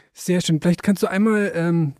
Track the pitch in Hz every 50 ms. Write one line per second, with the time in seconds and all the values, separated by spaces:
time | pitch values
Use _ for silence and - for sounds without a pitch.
0 | - _ _ - - - 180 180 - - 165 151 - 175 175 - - - 202 -
1 | - 208 - 190 208 220 220 208 202 196 - 165 165 175 170 170 160 147 135 _